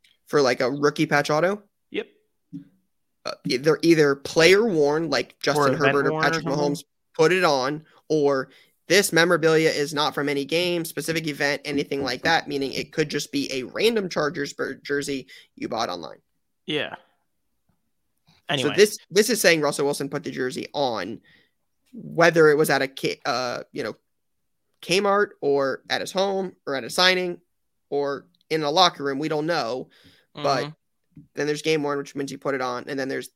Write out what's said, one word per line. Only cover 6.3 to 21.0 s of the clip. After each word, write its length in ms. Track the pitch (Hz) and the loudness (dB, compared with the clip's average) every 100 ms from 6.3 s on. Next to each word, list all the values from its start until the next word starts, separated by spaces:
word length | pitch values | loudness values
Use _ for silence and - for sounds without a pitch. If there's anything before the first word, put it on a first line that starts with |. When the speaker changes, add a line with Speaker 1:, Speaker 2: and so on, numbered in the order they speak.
| 160 | 0
Speaker 2:
something? 180 | 147 143 147 | -2 0 0
Speaker 1:
Mahomes 100 | 139 - _ _ | -2 -8 _ _
put 160 | - 160 | 2 4
it 140 | 185 | 4
on, 400 | 175 139 127 151 - _ - | 4 2 0 -4 -10 _ -2
or 400 | 156 143 135 131 - _ _ - | 2 2 2 -2 -12 _ _ 2
this 240 | 185 196 | 2 4
memorabilia 580 | 160 175 170 160 160 156 | 4 4 4 4 4 2
is 240 | 131 143 | 0 -4
not 180 | 147 151 | -2 -2
from 160 | 156 143 | -2 -2
any 160 | 143 | -2
game, 400 | 139 165 180 175 | -2 -2 0 -2
specific 440 | 160 - 151 160 156 | -4 -8 -6 -4 -4
event, 340 | 139 143 143 | -4 -2 -2
anything 380 | 147 139 135 139 | -4 -4 -4 -4
like 200 | 135 127 | -4 -4
that, 260 | 160 160 - | 0 0 -2
meaning 240 | 143 135 | -4 -4
it 200 | - - | -6 -8
could 160 | - 151 | -4 -4
just 220 | 147 - | -4 -4
be 200 | 139 127 | -6 -4
a 100 | 135 | -6
random 460 | 113 117 214 226 185 | -8 0 0 0 -4
Chargers 440 | 180 147 - 139 | -4 -4 -4 -10
ber-, 220 | - - | -6 -8
jersey 540 | 131 - 143 139 135 127 - _ | -8 -6 -6 -4 -8 -10 -20 _
you 140 | - - | -12 -8
bought 200 | 113 117 | -4 -4
online. 300 | 87 69 - _ _ _ _ - | -6 -12 -16 _ _ _ _ -8
Speaker 2:
Yeah. 300 | 151 - - _ _ _ _ _ _ _ _ _ _ _ _ _ | -6 -6 -10 _ _ _ _ _ _ _ _ _ _ _ _ _
Speaker 1:
So 80 | _ - | _ -6
Speaker 2:
Anyway. 240 | 143 147 147 | -2 -2 4
Speaker 1:
this, 220 | 214 - _ | 2 2 _
this 220 | 180 220 | 0 2
is 100 | 226 | 2
saying 200 | 185 165 | 2 2
Russell 240 | 147 143 143 | 0 -2 -2
Wilson 220 | 143 139 | -2 -6
put 140 | 143 | -8
the 60 | 131 | -8
jersey 340 | 139 127 120 - | -6 -6 -6 -8
on, 460 | - 131 107 | -4 -2 -4